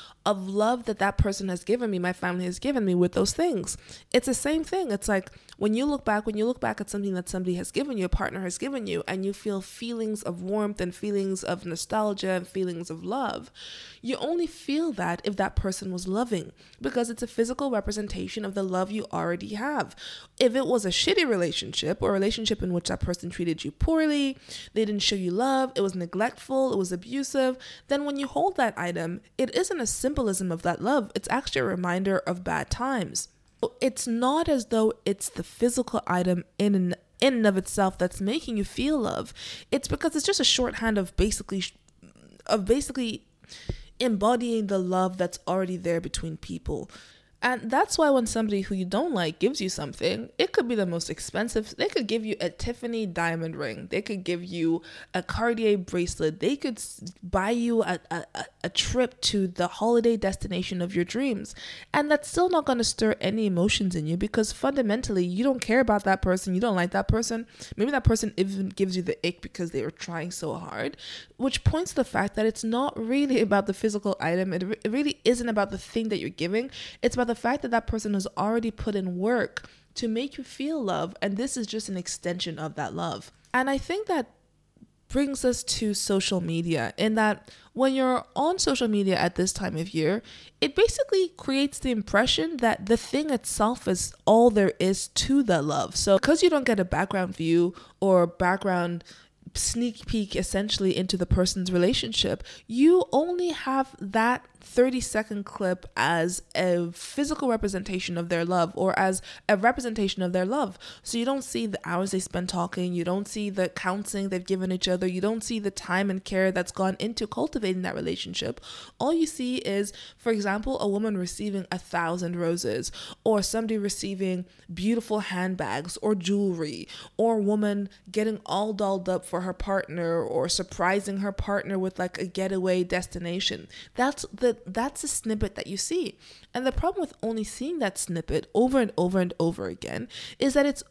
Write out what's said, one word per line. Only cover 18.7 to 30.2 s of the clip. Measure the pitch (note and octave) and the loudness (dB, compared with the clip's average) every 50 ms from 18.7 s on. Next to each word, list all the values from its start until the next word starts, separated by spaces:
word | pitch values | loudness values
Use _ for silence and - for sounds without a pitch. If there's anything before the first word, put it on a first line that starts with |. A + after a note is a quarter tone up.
| F3+ F#3 F#3 F#3+ G#3 | 0 0 0 0 -2
you | G#3+ - - | -4 -6 -4
already | - E3+ E3 E3+ F3 F3+ G3+ G#3 G#3 | -4 -4 -2 -2 -2 -4 -6 -8 -6
have. | G#3 A#3+ C#4+ D4+ C4 D#3 - - - - - - - - - _ - | -4 -2 -2 0 -2 -2 -4 -6 -14 -16 -14 -14 -16 -18 -20 _ 4
If | - A#3+ A3 | 4 6 6
it | C4+ C4 | 4 2
was | - B3 A#3 G3+ | 4 2 2 2
a | F#3 | 2
shitty | F3 - - E4 F#4+ - E4 | 0 2 2 4 4 4 4
relationship, | C4+ A3 F#3 F3 E3 D#3+ - - - - - - D3+ F3 - F#3+ | 4 4 2 2 0 0 -4 -6 -4 -6 -4 -2 -2 -2 0 2
or | F#3+ | 2
a | G3+ | 2
relationship | F#3+ G3 G#3+ A3+ A#3+ A3 G#3 A3+ G3+ - | 4 2 2 0 0 0 -2 -2 0 0
in | F3+ F3 | 0 -2
which | F3 - - | -2 -2 -2
that | D3 - | -2 -2
person | - - F3 - - F3 | -2 -2 -2 -4 -6 -8
treated | F3 - F3 E3+ D#3+ D#3+ - | -6 -4 -2 -2 -2 -2 -4
you | D3 | -8
poorly, | - - - - E4 D#4+ D#4 D4+ D4 C#4+ C#4 C4+ C4 - - - - - - - - | -2 0 2 4 4 4 4 4 2 2 2 0 -2 -4 -12 -16 -16 -16 -16 -4 0
they | G#3 A3 | 0 0
didn't | G#3 G#3 G3+ - | 2 0 0 0
show | - G#3 | 0 0
you | G3 F#3 F3+ | 0 -2 0
love, | F3 G3+ B3 C4+ C4+ C4+ C4 B3+ C4 | 0 0 2 2 2 2 0 0 0
it | - | 0
was | G3 G3 F3+ | 0 0 0
neglectful, | F#3 F3 E3+ - F#3 G#3+ B3+ - - - - C4+ C4 C4 C4 - | -4 -6 -4 -2 0 0 -2 -2 -6 -8 -2 0 2 2 2 2
it | |
was | G3 F#3+ F3+ F3+ | 0 0 -2 -4
abusive, | F3 F#3 A#3 B3 C#4 C4+ - - C4+ C4 B3+ B3+ B3+ - - - - - - | -6 -8 -6 -6 -4 -4 -2 0 2 2 2 0 -2 -8 -16 -18 -20 -4 -2
then | C#4 C#4 D4 | -2 -2 0
when | C#4+ C#4+ C#4 | -2 -2 -4
you | C#4 | -4
hold | C4+ - C#4+ D#4+ G4 F#4 | -4 -2 0 0 0 2
that | - C4 A3 - - | 2 0 0 0 -2
item, | F3 F3 F3 E3+ E3 E3 F3 - - _ _ - | -4 -4 -2 -4 -4 -4 -6 -8 -12 _ _ -2
it | C4 A3+ - | -2 2 2
isn't | - F#4 - G4+ E4 | 0 0 2 0 -2
a | A#3 | -2
symbolism | G#3+ - - - C4 D4 C#4+ | -2 -2 0 0 0 0 2